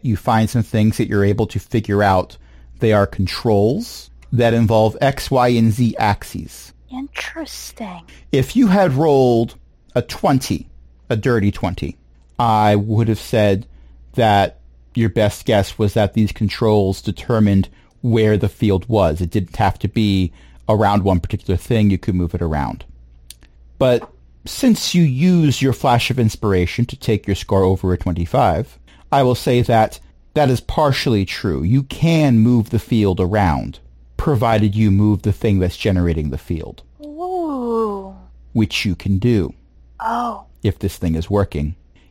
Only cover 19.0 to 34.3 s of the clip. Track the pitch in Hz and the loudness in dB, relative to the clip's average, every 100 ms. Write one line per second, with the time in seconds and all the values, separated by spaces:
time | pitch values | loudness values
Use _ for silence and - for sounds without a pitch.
19 | 87 80 90 110 90 - 104 - 98 113 | 2 0 -4 -4 -6 -2 -2 -2 -4 0
20 | 104 98 90 - - - - 107 104 104 | 0 0 -2 -6 -20 -12 -2 0 2 2
21 | 95 92 - 104 - 90 - 117 104 92 | 2 0 -2 -6 -4 -4 -2 0 2 0
22 | - 92 85 87 85 76 62 - - - | -2 -2 -2 -4 -4 -4 -4 -8 -16 -20
23 | - - - - - _ - - 131 120 | -20 -20 -20 -20 -20 _ -20 -2 0 0
24 | - - - - - - 262 220 - 175 | -2 -16 -20 -20 -16 -2 2 2 0 2
25 | 160 127 180 180 151 - 131 120 - 214 | 2 2 2 4 2 2 0 0 2 2
26 | - 127 110 - 110 95 87 - 120 - | 0 0 -2 0 0 0 0 -2 -4 -4
27 | - 107 - 98 - 98 95 95 95 90 | -2 -2 -2 -6 -2 0 2 0 0 -2
28 | - 85 85 131 113 80 131 - - - | -2 -4 -2 0 2 0 -4 -12 -20 -20
29 | - 139 131 120 - 123 117 113 110 - | -4 0 2 0 0 0 2 2 2 -2
30 | - _ _ - 143 123 - - 147 131 | -20 _ _ 0 2 0 -2 0 0 0
31 | - 110 95 - 104 71 82 131 135 - | 0 0 -2 -4 -4 -2 0 0 0 -2
32 | 165 165 147 117 113 123 107 113 - 117 | 0 2 4 4 4 2 0 -4 0 0
33 | 101 90 90 104 95 69 52 - - - | 2 0 0 2 2 0 -4 -12 -20 -20
34 | - - - | -14 -6 -2